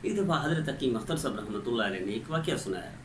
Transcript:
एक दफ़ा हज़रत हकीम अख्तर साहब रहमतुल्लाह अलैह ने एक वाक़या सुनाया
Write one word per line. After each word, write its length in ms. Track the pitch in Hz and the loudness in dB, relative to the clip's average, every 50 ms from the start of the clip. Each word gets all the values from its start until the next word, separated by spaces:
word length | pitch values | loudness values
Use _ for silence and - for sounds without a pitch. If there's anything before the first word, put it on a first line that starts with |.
| - | -2
एक 80 | 196 208 | -2 0
दफ़ा 200 | 202 196 170 160 143 | 2 2 2 2 2
हज़रत 300 | 147 151 170 160 151 151 | 4 2 2 2 2 -2
हकीम 260 | 127 - 131 131 117 | -2 2 2 2 2
अख्तर 220 | 110 110 - - | 2 0 0 -2
साहब 200 | - - 127 101 | 0 0 -2 -2
रहमतुल्लाह 500 | 101 104 107 104 104 - 117 120 113 107 98 | -2 -4 -4 -6 -4 0 0 2 2 2 2
अलैह 180 | 95 92 92 | 0 -2 -2
ने 60 | 101 | -2
एक 180 | 104 113 123 131 | -2 -2 -2 0
वाक़या 260 | 156 165 156 165 139 | -2 0 2 2 0
सुनाया 360 | 113 - 98 92 90 - - - - | 0 0 -2 -4 -4 -4 -8 -12 -14